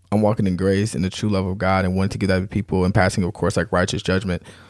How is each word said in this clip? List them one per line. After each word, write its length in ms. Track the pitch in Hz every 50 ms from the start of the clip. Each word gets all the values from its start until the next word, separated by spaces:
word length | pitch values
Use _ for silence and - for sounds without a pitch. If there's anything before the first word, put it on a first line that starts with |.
| _ -
I'm 100 | 104 107
walking 240 | 107 104 107 - 104 95
in 80 | 90
grace 380 | 87 98 98 98 98 104 110 -
and 100 | - 90
the 60 | 92
true 200 | - - - 104
love 180 | 104 98 95 92
of 100 | 95 101
God 260 | 92 95 95 95 95
and 120 | 92 92
wanting 140 | 95 95 98
to 60 | - 104
give 100 | 104 95
that 100 | 92 92
to 60 | 95 -
people 380 | - 104 98 - 95 92 90
and 80 | 92 -
passing, 300 | 113 92 92 - - 90
of 100 | 87 -
course, 240 | - 87 87 - 95
like, 140 | 82 -
righteous 320 | - 90 90 - - 104 -
judgment, 400 | - 92 95 - 95 87 80 - - - - - -